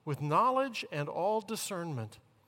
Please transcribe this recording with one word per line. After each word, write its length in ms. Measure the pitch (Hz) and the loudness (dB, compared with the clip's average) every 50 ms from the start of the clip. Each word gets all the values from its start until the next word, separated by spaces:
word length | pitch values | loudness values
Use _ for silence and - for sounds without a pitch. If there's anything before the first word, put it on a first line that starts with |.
| - | -6
with 180 | 156 143 - | -6 -4 -2
knowledge 640 | 147 147 151 180 220 254 254 262 269 277 220 - - - | 0 2 4 6 6 6 6 4 2 0 -2 -6 -8 -6
and 160 | - 147 147 | -4 -4 -4
all 320 | 147 - - 175 202 214 220 | -4 -2 -2 0 0 0 0
discernment, 800 | 208 208 220 - - - 202 175 170 170 147 127 110 107 - - _ _ _ _ _ | -2 -4 -6 -6 -6 -6 -4 -4 -4 -4 -4 -4 -6 -6 -10 -18 _ _ _ _ _